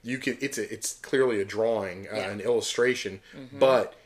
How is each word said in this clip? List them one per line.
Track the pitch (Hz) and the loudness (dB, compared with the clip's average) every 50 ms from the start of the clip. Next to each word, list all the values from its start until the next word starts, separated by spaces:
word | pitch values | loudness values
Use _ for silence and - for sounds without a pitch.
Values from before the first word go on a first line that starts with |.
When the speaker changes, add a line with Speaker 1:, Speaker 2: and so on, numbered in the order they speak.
| - | -10
Speaker 1:
you | 113 127 131 | -8 -6 -4
can, | - 135 117 - | -2 -4 -4 -2
it's | 135 139 - - | -4 -6 -4 -4
a, | 107 - 110 | -6 -6 -8
it's | 110 - - - | -8 -8 -8 -8
clearly | - - - - 135 131 127 117 101 | -10 -6 0 2 2 4 4 2 0
a | 98 | -2
drawing, | 101 104 107 110 113 113 107 98 95 90 92 98 - | -2 0 0 2 2 2 0 -2 -4 -6 -8 -10 -8
uh, | 104 | -6
Speaker 2:
Yeah. | 107 98 95 | -6 -4 -4
Speaker 1:
an | 104 104 | -4 -4
illustration, | 95 113 120 113 107 - - - 120 127 127 123 - 101 95 95 - - - | 0 0 2 2 0 0 0 2 2 2 2 0 -2 -8 -8 -10 -14 -18 -18
Speaker 2:
Mm-hmm. | 147 131 123 - 139 | -18 -18 -10 0 4
Speaker 1:
but | 131 131 131 120 98 - - - - | 6 6 6 6 4 0 -4 -12 -20